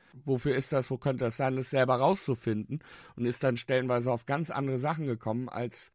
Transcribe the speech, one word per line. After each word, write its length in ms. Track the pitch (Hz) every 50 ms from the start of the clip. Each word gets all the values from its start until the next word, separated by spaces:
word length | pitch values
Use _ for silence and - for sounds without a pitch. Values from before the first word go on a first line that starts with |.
| _ _ - 127 -
Wofür 300 | 139 131 117 - 147 123
ist 180 | 139 - - 151
das? 180 | 135 123 -
Wo 60 | 135
könnte 260 | - - 143 127 127 127
das 140 | 113 -
sein, 180 | - 135 131 131
das 140 | 131 127 -
selber 260 | 147 131 127 131 131
rauszufinden? 840 | 123 135 165 196 - - 143 120 - - 117 107 107 104 - 135 156 - - - - - - -
Und 100 | - 120
ist 200 | 120 123 - 143
dann 100 | 131 120
stellenweise 560 | 117 - - 131 131 127 123 123 120 120 127
auf 140 | 123 117 -
ganz 240 | - 139 160 160 143
andere 280 | - 131 139 135 131
Sachen 280 | 123 135 151 165 160 151
gekommen, 420 | 131 117 117 - 110 110 123 127
als 460 | - - 117 123 120 - - - -